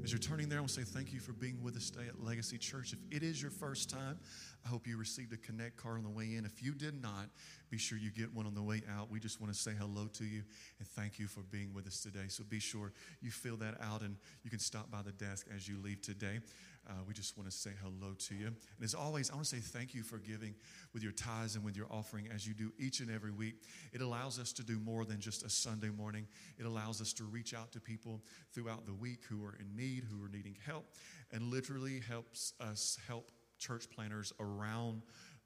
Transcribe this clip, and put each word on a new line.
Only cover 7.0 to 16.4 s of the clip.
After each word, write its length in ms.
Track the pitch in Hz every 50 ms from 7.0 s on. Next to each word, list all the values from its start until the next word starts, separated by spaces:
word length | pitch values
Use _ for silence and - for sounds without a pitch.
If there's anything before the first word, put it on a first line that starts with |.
not, 300 | 123 110 101 98 101 - - - - - - - - -
be 80 | 117 110
sure 180 | - - 117
you 140 | 110 107 107
get 240 | 101 113 110 - -
one 100 | 113 107
on 100 | 107 104
the 80 | 104
way 200 | 104 104 107 110 107 107
out. 180 | 101 104 104 110
We 120 | 107 110
just 200 | 107 107 - -
wanna 140 | 110 104 101
say 180 | 104 - 110 107 104
hello 300 | 101 104 101 104 104 104 -
to 100 | - 110
you 180 | 107 107 107 104 107 - - - - - -
and 80 | - -
thank 320 | - 110 104 104 104 -
you 80 | 104 98
for 140 | - 104
being 300 | 95 92 104 101 101 98
with 140 | 98 98 95
us 140 | 101 98 -
today. 260 | - 107 95 98 98
So 160 | 98 - -
be 160 | 113 104 113 107
sure 340 | 104 - - 107 104 98 95 - - - 156 -
you 100 | - 120
fill 260 | 110 - - 123 113 107
that 220 | 110 110 110 -
out, 220 | 113 107 107 110
and 140 | 107 101 101 95 - - - -
you 80 | - 120
can 80 | 110 104
stop 320 | - - - 110 107 -
by 120 | 107 101
the 100 | 101 101
desk 340 | 95 98 104 98 98 98 - - 107
as 140 | 98 92 98
you 100 | 101 98
leave 240 | 98 101 101 101
today. 380 | - - 101 98 104 98 104 113